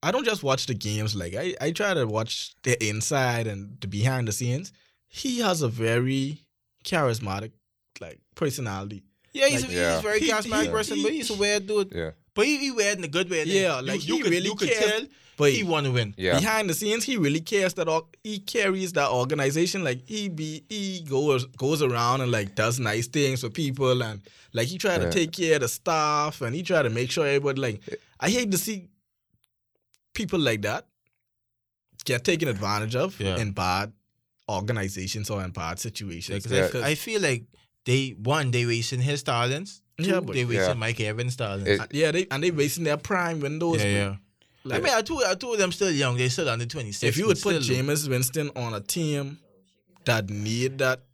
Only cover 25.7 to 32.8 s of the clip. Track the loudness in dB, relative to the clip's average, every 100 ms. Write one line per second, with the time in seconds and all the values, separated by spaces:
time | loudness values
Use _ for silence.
25.7 | -2 0 2 2 2 0 -2 -6 -4 0
26.7 | 2 2 0 -2 0 2 2 2 0 -2
27.7 | -4 -10 -14 _ _ 0 2 2 0 -2
28.7 | -8 -12 _ _ _ _ _ _ _ _
29.7 | _ _ _ _ -8 -2 0 2 0 -2
30.7 | -4 -8 _ _ _ _ _ _ _ _
31.7 | _ _ _ -2 0 2 2 0 0 0
32.7 | 0